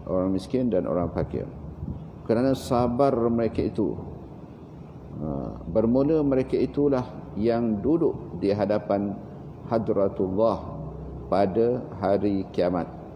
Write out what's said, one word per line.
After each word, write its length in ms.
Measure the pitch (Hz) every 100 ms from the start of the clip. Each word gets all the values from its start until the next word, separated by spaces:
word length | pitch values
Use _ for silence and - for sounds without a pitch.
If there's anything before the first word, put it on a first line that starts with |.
Orang 320 | - 92 92 95
miskin 320 | - 127 127
dan 160 | 92
orang 240 | - 87 85 -
fakir. 320 | 71 - - - - - - - - - -
Kerana 240 | 113 131
sabar 640 | 131 - 123 120 120 139 123 117
mereka 320 | 117 113 -
itu. 320 | - - 95 - - - - - - - - - - - -
Ha, 480 | - 78 67 60 53 65
bermula 500 | 87 110 123 143 160 143
mereka 340 | 131 131 131
itulah 480 | 127 147 143 131 120 - - -
yang 400 | 113 117 117 107
duduk 600 | 107 165 156 - - 87
di 100 | 98
hadapan 640 | 101 101 104 - 101 101 98 - - - - -
Hadratullah 920 | 113 104 104 98 - 95 95 113 95 - - - - - - -
pada 540 | 90 101 92 117 127 - 92
hari 400 | 98 98 104 98 95
kiamat. 380 | - 90 90 - - -